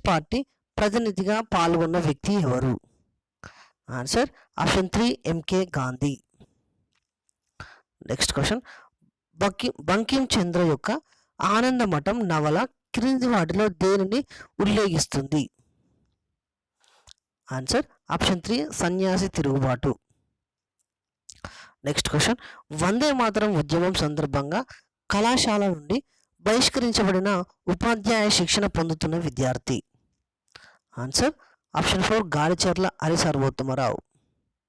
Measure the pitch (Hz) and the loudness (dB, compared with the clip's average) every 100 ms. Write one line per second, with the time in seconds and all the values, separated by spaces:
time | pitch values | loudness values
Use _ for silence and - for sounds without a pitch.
0 | - 165 151 247 277 _ _ - 208 226 | 0 0 0 -4 -6 _ _ -2 0 0
1 | 226 185 190 214 226 196 170 170 165 175 | 0 -2 0 -2 0 0 2 2 2 0
2 | 147 139 - 202 147 127 131 117 - _ | 0 -2 0 0 2 0 0 -2 -6 _
3 | _ _ _ _ - - - _ - 127 | _ _ _ _ -20 -20 -20 _ -10 -8
4 | 127 233 277 - _ - 160 190 185 - | -2 0 -2 -6 _ -4 0 0 0 0
5 | 240 - - 165 - 185 185 151 127 127 | 0 -2 -4 -4 -2 -2 -2 -4 -4 -2
6 | 143 135 _ _ - _ _ _ _ _ | -4 -4 _ _ -20 _ _ _ _ _
7 | _ _ _ _ _ - - - _ - | _ _ _ _ _ -20 -20 -20 _ -16
8 | - 123 - - 135 226 - - - _ | -8 -4 -2 0 -2 -2 -6 -20 -20 _
9 | _ _ _ 160 196 - 247 - 156 196 | _ _ _ -4 -4 -2 -6 -4 0 0
10 | 220 269 262 226 175 175 170 143 - 277 | 2 0 0 0 0 2 2 2 -2 -4
11 | - _ _ - 185 214 254 254 214 151 | -6 _ _ -6 0 2 2 0 0 0
12 | 147 233 196 156 151 165 254 _ _ - | -2 -2 0 0 2 0 -2 _ _ -2
13 | 247 262 247 220 165 175 214 165 185 196 | 0 2 2 2 2 2 0 2 2 4
14 | 190 240 - - - - 202 214 202 160 | 2 -2 -4 -10 -12 -2 2 2 2 0
15 | - 151 139 151 131 _ _ _ _ _ | -2 -4 -2 -2 -2 _ _ _ _ _
16 | _ _ _ _ _ _ _ _ _ _ | _ _ _ _ _ _ _ _ _ _
17 | - - _ _ - 131 131 240 - _ | -20 -20 _ _ -10 -8 -2 -2 -2 _
18 | - 165 - 185 180 240 302 - 175 185 | -8 -2 -2 -2 -2 -4 -4 -2 -2 0
19 | 190 185 190 - 139 135 131 123 139 - | 0 0 -2 -2 0 0 0 0 -2 -4
20 | _ _ _ _ _ _ _ _ _ _ | _ _ _ _ _ _ _ _ _ _
21 | _ _ - - - - - _ 139 - | _ _ -20 -18 -18 -18 -20 _ -4 -4
22 | - - - 247 - - - 151 175 226 | -2 0 0 -2 -8 -20 -10 -2 0 2
23 | 294 262 226 208 214 175 147 165 180 175 | 2 2 0 0 0 0 0 0 0 0
24 | 156 151 147 139 139 190 262 - _ _ | -2 -2 -2 -2 -2 -4 -6 -12 _ _
25 | - 202 233 254 240 208 202 165 147 233 | -4 2 2 2 2 2 0 -2 -2 -4
26 | - _ _ _ 185 233 262 269 240 226 | -4 _ _ _ 0 2 2 0 0 2
27 | 196 185 196 185 180 _ - 175 233 233 | 2 2 2 0 -2 _ -4 0 0 0
28 | 202 226 208 208 170 - 202 - 165 160 | 2 2 2 2 0 0 0 0 -2 -2
29 | 156 170 160 - 131 127 - 117 - _ | -4 -4 -4 -2 -2 -2 -4 -4 -6 _
30 | _ _ _ _ _ - - _ _ - | _ _ _ _ _ -20 -20 _ _ -10
31 | 127 - 294 - _ _ _ 156 170 185 | -4 0 0 -2 _ _ _ -2 0 2
32 | 185 220 185 147 156 175 190 175 185 - | 2 0 0 0 2 2 0 0 -2 -2
33 | 156 165 165 139 135 - 135 131 123 - | -2 0 0 2 0 0 -2 -2 -2 -2
34 | - _ _ _ _ _ | -10 _ _ _ _ _